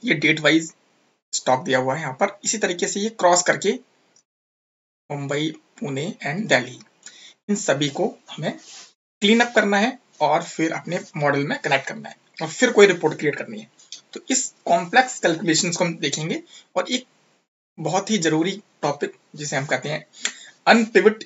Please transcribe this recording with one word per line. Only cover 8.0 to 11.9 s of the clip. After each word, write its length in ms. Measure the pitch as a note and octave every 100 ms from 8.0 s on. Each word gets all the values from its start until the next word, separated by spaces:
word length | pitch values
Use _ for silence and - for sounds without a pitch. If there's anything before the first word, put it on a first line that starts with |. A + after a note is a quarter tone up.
| G#3 - -
हमें 220 | - E3
clean 880 | - - - - _ _ _ G3+ A#3
up 140 | A#3+
करना 240 | A3+ G#3 G3+
है 220 | A#3 C4+ _ -
और 200 | D3 D#3
फिर 300 | E3 - D#3+
अपने 260 | - - F3+ - D#3+
model 280 | C#3+ C#3 C#3+
में 120 | C#4
connect 260 | - C3+
करना 200 | -